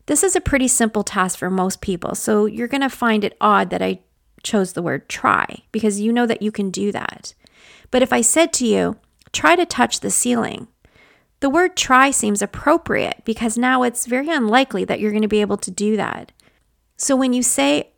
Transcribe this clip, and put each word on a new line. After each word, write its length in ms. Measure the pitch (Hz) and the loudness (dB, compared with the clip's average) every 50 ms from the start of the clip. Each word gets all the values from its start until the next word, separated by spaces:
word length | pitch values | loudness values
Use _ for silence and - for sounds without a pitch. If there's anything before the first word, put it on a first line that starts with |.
| _ | _
This 180 | - 294 285 - | -2 0 0 0
is 100 | 381 370 | 0 0
a 60 | 359 | 0
pretty 280 | 359 - - 277 262 254 | 0 0 0 0 2 0
simple 360 | - - 233 220 220 214 196 | 2 2 0 0 0 -2 -4
task 340 | - - 208 185 185 - - | -2 -2 -2 -2 -2 -2 -4
for 120 | - 180 | -4 -2
most 320 | 185 190 180 190 185 - - | -2 0 0 -2 -2 -4 -6
people, 320 | - 190 170 - - - | -6 -6 -4 -6 -6 -8
so 320 | - - - 214 208 208 | -6 -2 0 2 2 2
you're 200 | 214 - 220 240 | 0 0 -4 -6
gonna 220 | 233 - 277 277 262 | -4 -2 -2 -2 -2
find 360 | - - 254 233 220 214 202 | -2 0 0 2 2 2 0
it 120 | - - _ - | -2 -2 _ 2
odd 260 | 214 208 196 196 185 | 2 4 2 2 0
that 140 | 185 180 185 | -2 -2 -2
I 180 | 185 190 185 _ _ _ _ _ _ _ _ - | -2 -4 -6 _ _ _ _ _ _ _ _ -8
chose 300 | - - 214 190 180 - | -2 0 0 0 0 -2
the 80 | - | -4
word 260 | 175 165 131 143 - | -4 -4 -4 -4 -6
try, 580 | - - - - - 101 95 - - - - - _ | -10 -10 -2 0 2 2 2 0 -2 -6 -14 -18 _
because 300 | - 220 214 214 202 202 | -6 -2 0 0 0 0
you 140 | 208 220 233 | 0 0 2
know 100 | 240 240 | 2 2
that 160 | 226 226 - | 0 0 -2
you 100 | 202 214 | -4 -4
can 200 | 214 - 202 196 | -4 -4 -4 -4
do 200 | 180 - 202 208 196 | -4 -4 -4 -4 -4
that. 420 | - - - - - - - - _ _ _ _ _ - - - - - - | -4 -8 -10 -10 -12 -16 -20 -20 _ _ _ _ _ -20 -20 -20 -20 -10 -2
But 100 | - 254 | 2 2
if 100 | 254 254 | 2 4
I 120 | 254 240 226 | 2 2 2
said 280 | - - 311 330 330 - | 2 4 4 2 2 2
to 120 | - 254 | 0 0
you, 300 | 226 208 196 180 175 214 - _ _ _ _ _ _ - | 2 2 2 2 0 -4 -6 _ _ _ _ _ _ -6
"Try 220 | - - 302 330 | 0 4 4 4
to 120 | 359 349 | 4 2
touch 340 | 349 - - 247 220 - - | 0 0 0 0 0 0 -4
the 100 | - 202 | -4 -4
ceiling," 580 | 185 - - 247 240 233 226 - - - 240 220 _ _ _ _ _ _ _ _ _ _ _ _ _ _ | -2 -2 0 0 0 0 -2 -4 -6 -10 -14 -18 _ _ _ _ _ _ _ _ _ _ _ _ _ _
the 100 | - 277 | -2 0
word 260 | 262 330 359 359 359 | 2 2 2 2 0
try 340 | - - - 262 254 269 277 | -2 0 4 4 4 4 4
seems 300 | 262 - - 214 208 202 | 2 0 0 0 0 -2
appropriate 800 | 202 202 - - - 285 302 330 - - - 101 - - - - _ | -2 -4 -8 -4 0 2 2 2 2 -2 -2 -2 -2 -2 -4 -6 _
because 320 | - 226 - 226 233 220 233 | -6 -4 -2 -2 -2 -2 0
now 240 | 240 254 262 254 254 | 0 2 2 2 2
it's 240 | 240 240 - - | 0 -2 -4 -4
very 240 | 247 240 254 277 311 | -4 -2 -2 -2 -2
unlikely 560 | 339 302 233 214 214 254 269 262 - 196 185 | -2 0 2 2 4 2 2 2 -2 -4 -4
that 120 | - - - | -2 -2 -2
you're 140 | 208 214 208 | -2 -2 0
gonna 160 | 214 214 208 | 0 0 2
be 140 | 214 214 208 | 2 0 2
able 160 | 196 202 202 | 0 -2 -4
to 120 | - - | -6 -8
do 240 | 185 - 202 208 220 208 | -6 -4 -2 0 0 0
that. 340 | 190 - - 87 - - _ _ _ _ _ _ _ _ _ _ _ _ _ | -2 -4 -6 -8 -12 -18 _ _ _ _ _ _ _ _ _ _ _ _ _
So 180 | - - - 277 | -8 -2 0 2
when 200 | 254 262 254 247 | 2 2 2 2
you 80 | 254 247 | 0 0
say, 480 | - - - 277 277 285 294 - - _ | 0 0 2 2 2 2 0 -2 -6 _